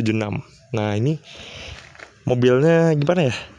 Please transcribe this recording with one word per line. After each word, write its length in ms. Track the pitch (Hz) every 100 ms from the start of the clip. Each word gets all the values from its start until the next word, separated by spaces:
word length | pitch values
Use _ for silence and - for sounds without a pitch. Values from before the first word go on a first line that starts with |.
tujuh 80 | 110
enam. 320 | 110 104 - - - _ 113
Nah, 160 | 107
ini 240 | 104 127 156 - - - - - - - - - _ -
mobilnya 640 | 123 123 127 156 165 165 151
gimana 320 | 147 180 135
ya? 20 | - -